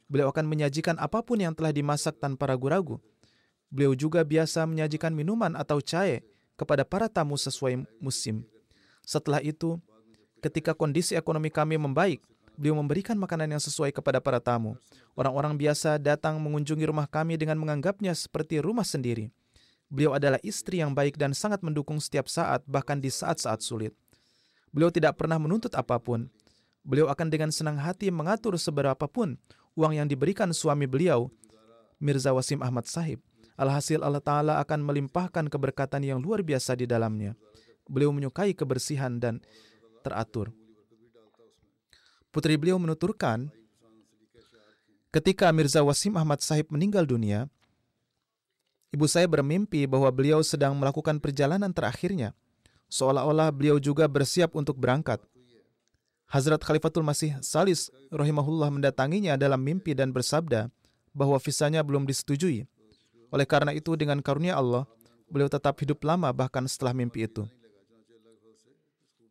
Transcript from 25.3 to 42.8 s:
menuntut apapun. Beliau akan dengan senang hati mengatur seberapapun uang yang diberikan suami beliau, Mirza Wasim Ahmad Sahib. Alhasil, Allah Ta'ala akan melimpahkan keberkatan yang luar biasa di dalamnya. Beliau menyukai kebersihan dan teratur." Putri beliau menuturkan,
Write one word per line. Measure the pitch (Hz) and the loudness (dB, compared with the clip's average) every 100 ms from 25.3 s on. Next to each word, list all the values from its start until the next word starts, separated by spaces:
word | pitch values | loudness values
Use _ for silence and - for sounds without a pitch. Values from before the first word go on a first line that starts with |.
| 165 | 0
menuntut | 151 214 233 | 0 -2 -2
apapun. | - - 123 - 117 127 _ _ _ _ _ - | -4 -2 -2 -2 -4 -6 _ _ _ _ _ -2
Beliau | 135 151 | 2 2
akan | 143 160 | 0 -2
dengan | 156 156 | 0 -2
senang | 151 156 147 | -2 -4 -4
hati | 156 185 196 | -4 -4 -2
mengatur | 170 156 220 220 175 | -2 -2 -2 -2 -2
seberapapun | - 147 139 131 147 - 208 120 _ _ _ - | -2 0 0 0 -4 -2 -4 -4 _ _ _ 0
uang | 156 151 | 0 2
yang | 147 | 0
diberikan | 139 151 202 190 | 0 0 0 0
suami | 165 160 147 139 | 0 0 0 0
beliau, | 135 175 127 120 - _ _ _ - _ - | 2 4 2 0 -8 _ _ _ -20 _ -4
Mirza | 147 139 135 | 0 2 2
Wasim | 131 127 143 | 2 0 -2
Ahmad | 127 127 - | -2 -4 -4
Sahib. | - 160 - _ _ _ - | -6 -4 -6 _ _ _ -2
Alhasil, | 135 139 139 156 | 0 0 0 0
Allah | 147 143 | 0 -2
Ta'ala | 147 147 151 151 | 0 2 2 2
akan | 143 151 147 | 0 -2 0
melimpahkan | 143 139 180 180 170 151 | -2 -2 -2 -2 -2 -2
keberkatan | 143 135 - 139 143 139 | -2 -2 -2 -4 -2 -2
yang | 131 | -2
luar | 147 220 165 | -2 -2 0
biasa | 135 - 123 | 0 0 -2
di | 123 | 0
dalamnya. | 117 113 107 101 110 _ _ _ _ - | 0 0 -2 -6 -8 _ _ _ _ -6
Beliau | 131 147 | 0 2
menyukai | 143 135 - 202 175 | 0 -4 -2 -2 0
kebersihan | 143 127 - 147 131 120 | -2 -2 -4 -4 -4 -2
dan | 120 117 _ - - _ _ _ 135 | -4 -4 _ -20 -20 _ _ _ -8
teratur." | 104 113 117 104 110 110 _ _ 113 117 117 107 _ 113 _ _ _ _ _ _ _ _ | -6 -6 -6 -8 -10 -20 _ _ _ _ _ _ _ _ _ _ _ _ _ _ _ _
Putri | 156 156 156 | -2 2 2
beliau | 165 | 2
menuturkan, | 185 | 2